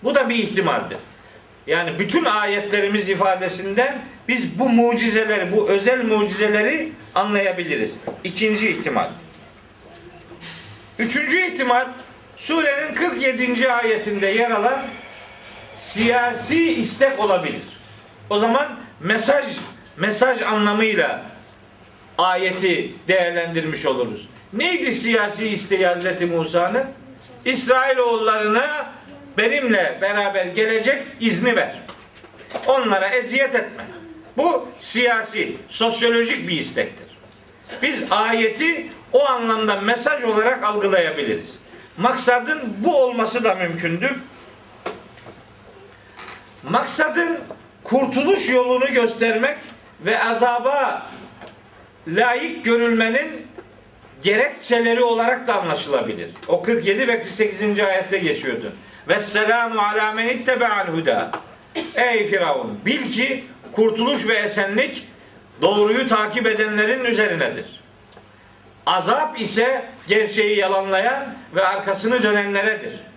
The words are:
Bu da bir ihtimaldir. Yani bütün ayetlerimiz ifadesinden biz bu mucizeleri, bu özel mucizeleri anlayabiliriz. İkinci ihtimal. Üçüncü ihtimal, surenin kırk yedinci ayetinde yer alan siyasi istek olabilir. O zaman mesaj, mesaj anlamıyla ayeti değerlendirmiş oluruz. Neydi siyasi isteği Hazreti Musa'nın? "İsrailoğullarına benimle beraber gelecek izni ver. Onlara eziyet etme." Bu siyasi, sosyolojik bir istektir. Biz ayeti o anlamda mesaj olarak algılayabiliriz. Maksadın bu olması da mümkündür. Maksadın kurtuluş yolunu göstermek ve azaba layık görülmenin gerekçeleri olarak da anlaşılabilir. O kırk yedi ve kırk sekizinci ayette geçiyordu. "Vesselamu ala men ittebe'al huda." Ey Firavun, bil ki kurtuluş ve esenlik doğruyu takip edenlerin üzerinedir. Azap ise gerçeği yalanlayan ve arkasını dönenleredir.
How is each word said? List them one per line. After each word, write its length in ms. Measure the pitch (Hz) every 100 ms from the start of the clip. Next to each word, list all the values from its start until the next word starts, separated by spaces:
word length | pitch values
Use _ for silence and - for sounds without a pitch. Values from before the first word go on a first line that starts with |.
Bu 120 | 220 277
da 140 | 240
bir 60 | 233
ihtimaldir. 600 | 190 190 170 123 92 95 - - - - - - -
Yani 320 | 156 170 165
bütün 260 | 196 339 302
ayetlerimiz 840 | 214 208 202 202 208 202 208 190
ifadesinden 920 | 190 190 185 185 180 196 202 262 277 - - -
biz 320 | 247 - 175
bu 100 | 262
mucizeleri, 840 | 233 233 226 226 214 214 208 180
bu 180 | 208 202
özel 360 | 196 202 254 233
mucizeleri 840 | 214 208 185 214 208 214 311 320 - - -
anlayabiliriz. 840 | 208 208 196 180 165 139 110 - - -
İkinci 460 | 185 175 214 208 214
ihtimal. 380 | 160 156 131 87 - - - - - - - - - - - - - - - - - - -
Üçüncü 400 | 226 262 294 330
ihtimal, 480 | 370 - 254 240 254 - - - - -
surenin 600 | - 320 302 277 302 -
kırk 260 | 349 349
yedinci 500 | 269 247 247 240 254
ayetinde 560 | 240 226 214 214 202 196
yer 240 | 214 233
alan 300 | 220 226 269 - - - - - - - - - -
siyasi 1000 | - 196 226 240 240 226 - 320 330
istek 460 | 330 - - 269 269
olabilir. 420 | 208 185 156 - - - - - - - -
O 80 | 208
zaman 420 | 226 240 294 240 - -
mesaj, 460 | 160 220 214 285 240 - - - - -
mesaj 440 | 196 208 262 233
anlamıyla 840 | 208 214 208 208 220 196 143 - - - - - - - - - - -
ayeti 760 | 180 180 185 185 240 165 - - -
değerlendirmiş 800 | 185 175 170 170 165 156 147 147
oluruz. 440 | 127 120 104 - - -
Neydi 400 | 202 330 349 277
siyasi 540 | 226 226 233 208 208 220
isteği 380 | 202 - 190 185
Hazreti 400 | 175 180 175 175
Musa'nın? 580 | 170 160 170 180 226 269 - - - - - 247
"İsrailoğullarına 1500 | 262 - 262 269 262 240 226 220 214 208 220 285 302 - - - - - -
benimle 600 | 220 285 254 208 160 -
beraber 440 | 196 208 202 196 180
gelecek 580 | 190 220 220 214 277 - -
izni 360 | 226 175 247 220
ver. 200 | 151 - - - - - - - - - -
Onlara 420 | 262 233 196 190
eziyet 460 | 247 226 262 269 240
etme." 280 | - - - - - - - -
Bu 300 | 320 277 - -
siyasi, 760 | - 220 247 233 220 214 123 - -
sosyolojik 800 | - 226 226 233 233 233 254 170
bir 120 | 165
istektir. 480 | 123 - 104 - - - - - - - - -
Biz 220 | 277 254 -
ayeti 760 | 196 214 226 220 214 320 311 - - -
o 120 | 254 285
anlamda 500 | 254 233 220 220 196
mesaj 420 | 202 240 269 294
olarak 400 | 240 214 226 254
algılayabiliriz. 960 | 214 208 196 185 165 147 120 95 82 - - - - -
Maksadın 640 | 220 240 - 247 - 311 247 190
bu 260 | 247 302
olması 400 | 254 233 220 240
da 120 | 226 185
mümkündür. 560 | 175 165 170 170 247 254 - - - - - - - - - - - - - - - - - - - - - - - -
Maksadın 760 | 127 220 - - 311 311 339 339 - - - -
kurtuluş 680 | - 254 262 247 294 392 -
yolunu 440 | 254 247 247 269
göstermek 640 | 254 226 - 226 220 262 294 - - - - 170
ve 180 | 226
azaba 840 | 214 233 247 240 240 285 247 - - 247 202 - - - - - - - -
layık 580 | 175 240 247 320 330 220
görülmenin 840 | 233 233 226 226 247 320 311 - - - - - - - -
gerekçeleri 840 | 185 208 285 - - 233 233 233
olarak 440 | 240 226 233 247 240
da 140 | 202
anlaşılabilir. 680 | 170 147 151 135 110 95 82 - -
O 160 | 175
kırk 240 | - 233 180
yedi 200 | 202 254
ve 140 | 226
kırk 100 | 226
sekizinci 540 | - 214 202 208 202 196
ayette 320 | 190 185 196
geçiyordu. 560 | 170 - 135 113 - - - - -
"Vesselamu 720 | 202 - 208 214 233 233 220
ala 320 | 208 214 214
men 160 | 214 226
ittebe'al 600 | 247 247 247 233 208 185
huda." 440 | 165 156 117 - - - - - - - -
Ey 320 | 247 226 208
Firavun, 520 | 196 165 135 113 104 185
bil 260 | 294 -
ki 320 | - 262 262 - - -
kurtuluş 560 | - 220 220 240 285 214
ve 60 |
esenlik 720 | 220 208 208 196 208 285 - - - - - - -
doğruyu 460 | 160 208 208 233 262
takip 400 | 220 214 214 226
edenlerin 580 | 214 214 208 214 262 247
üzerinedir. 760 | 233 208 165 135 - - - - - - - - - - - - - -
Azap 560 | 180 170 254 302 -
ise 440 | 214 214 240 262 - - -
gerçeği 500 | 208 214 208 214 208
yalanlayan 800 | 190 196 190 190 220 277 277 - - 165
ve 120 | 190
arkasını 560 | 196 196 190 214 247
dönenleredir. 680 | 208 208 202 196 208 214 123 - -